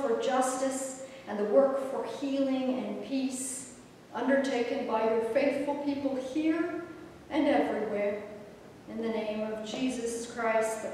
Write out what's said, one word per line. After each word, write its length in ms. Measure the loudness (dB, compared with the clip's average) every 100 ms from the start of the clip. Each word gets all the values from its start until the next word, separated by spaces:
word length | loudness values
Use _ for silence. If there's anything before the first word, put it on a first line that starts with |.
for 200 | 4 2
justice 800 | 2 2 2 2 0 -2 -4 -8 -12 -12 -6
and 120 | -2
the 60 | 4
work 460 | 6 6 2 -2
for 140 | -4 -6 -6
healing 640 | -2 0 2 2 0 -2
and 220 | -4 -6 -4
peace, 720 | -2 -2 -2 -6 -8 -12 -16 -20 -20 -12
undertaken 720 | -2 4 4 4 0 0 0 0
by 180 | 2
your 180 | 4 4 4
faithful 500 | 4 4 2 0 0 -2
people 300 | 0 0 -2 -2
here 500 | 0 2 2 0 -4 -8 -12 -14 -16 -2
and 180 | 2 4
everywhere. 760 | 4 4 0 -2 0 0 -2 -6 -12 -14 -18 -20 -18 -10
In 120 | -4
the 80 | -2
name 320 | -2 -2 -2
of 240 | -4 -4 -6
Jesus 640 | -2 -2 0 -2 -4 -6
Christ, 520 | -2 2 2 2 -2
the 60 | -6